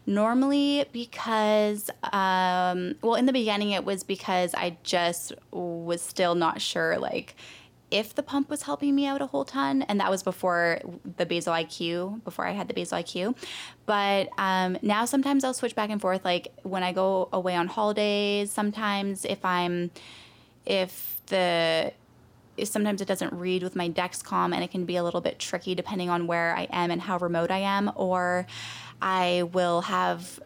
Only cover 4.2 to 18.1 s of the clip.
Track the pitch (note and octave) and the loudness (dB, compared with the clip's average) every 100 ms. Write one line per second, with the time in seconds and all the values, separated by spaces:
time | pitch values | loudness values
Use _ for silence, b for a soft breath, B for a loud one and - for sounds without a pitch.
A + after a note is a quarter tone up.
4.2 | - F#3 F3+ - F3+ E3+ - F3+ E3+ F3 | 0 0 2 0 -4 -4 -2 2 2 0
5.2 | - - - F3 F3 E3+ E3+ F3 - - | -6 -14 -12 -8 -6 -4 -4 -4 -2 2
6.2 | F3+ F3 E3 - - F3 E3 E3 C2 - | 2 4 2 0 -2 0 0 0 -2 -4
7.2 | - - B B B _ - G3+ A3 - | -8 -14 B B B _ -4 -2 -2 -4
8.2 | C#4+ C#4 C#4 D4 - C#4+ C#4+ C#4 C#4 C#4 | -2 -2 -2 -4 -6 -2 2 2 2 -2
9.2 | C#4 C#4 C#4 C4+ C#4 C#4 C4 G#3 F#3+ F#3+ | -2 -4 -4 -2 0 0 0 0 2 0
10.2 | F#3+ F3+ F#3 F3 E3+ E3 - F3 - E3+ | -2 -2 0 2 2 0 -4 -14 -10 -4
11.2 | F3 E3+ E3+ E3 E3 - E3+ E3+ F#3 A3 | -2 -2 0 -2 -2 -4 -4 -2 -4 -8
12.2 | G3+ - F#3 G3 F3+ - F3 F3 F3 F3+ | -8 -4 -4 -2 -4 -4 -4 -4 -4 -4
13.2 | F#3+ B3+ B B B B - G#3 G3+ G3 | -4 -4 B B B B 0 2 4 4
14.2 | F#3+ - F#3+ F#3 F#3 F#3 G#3 G#3 A#3+ C#4 | 2 0 2 2 2 0 2 2 2 2
15.2 | C#4 C#4 C4 B3+ A#3+ - G#3 G#3 G3 F#3 | 4 4 2 0 -2 -2 -2 0 0 0
16.2 | F#3 F3+ - - F#3 F#3 F3+ F3+ F#3+ F#3+ | 2 0 -2 -12 -6 -2 0 2 2 2
17.2 | F3+ F#3+ F3+ F3 F3 - G#3+ G#3 G#3 | 0 0 0 2 0 0 0 2 2